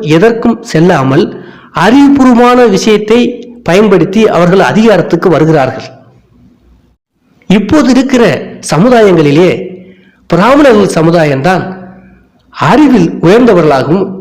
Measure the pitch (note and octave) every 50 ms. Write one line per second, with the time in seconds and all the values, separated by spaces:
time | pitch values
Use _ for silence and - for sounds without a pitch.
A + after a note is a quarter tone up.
0 | A3 D#3 D3+ E3 F#3+ A3+ A3+ A3 - - - - - - - D#3+ E3 F3+ F#3 C#3+
1 | C3 C3+ C3 D3+ G#3 - - - - - - - - - _ D3 E3 G3+ B3 C#4+
2 | C#4+ C#4 C#4+ C#4 B3+ B3+ A#3+ A3+ B3 A#3+ B3 B3+ B3 A3+ F#3+ F3+ - A3+ G#3+ G#3
3 | G#3+ - A3 A#3+ A#3+ A#3 - - - - - - - - E3+ G3 A3 G#3+ G3 F3
4 | E3 F#3+ - A3 A3 - - E3 F3 F3 F#3 G3 E3+ B2+ C3+ G3 A3 A#3 G#3 E3+
5 | D3+ - - E3 E3 F#3+ D#3+ C#3 D#3 D#3+ D#3 D3 C3 B2+ A#2 - - - - -
6 | - _ _ _ _ _ _ _ _ _ _ _ _ _ _ _ _ _ _ _
7 | _ _ _ _ _ _ _ _ _ _ F#3 G#3+ G3 - D#4 D#4 C#4 A#3+ B3 C4
8 | - C4+ - B3 A#3 F#3 C3+ - - - - - - - E3 D3+ F#3+ B3+ B3 A#3
9 | A3 G3+ F3+ E3 D3+ C#3+ C#3 D3+ F#3 E3+ - F#2+ F#2+ - - - - - - _
10 | _ _ _ _ _ _ E3+ E3 G3 A#3 C4+ C#4+ D4+ C#4 A#3 G#3 G3 E3+ - E3+
11 | D#3+ E3 E3 F3 D#3+ D3+ C#3 C3 C3+ F3 F#3 E3+ C3+ - - - - - - -
12 | - - - _ _ _ _ _ _ _ _ - B2+ C#3+ G3+ C#4 D#4 C4+ B3 G#3+
13 | E3+ - F#2+ - - D#3+ G3 A#3+ B3 A#3 G3+ F3 D#3 D3+ C#3 C3 B2 C3+ D#3+ G3
14 | F#3+ - - -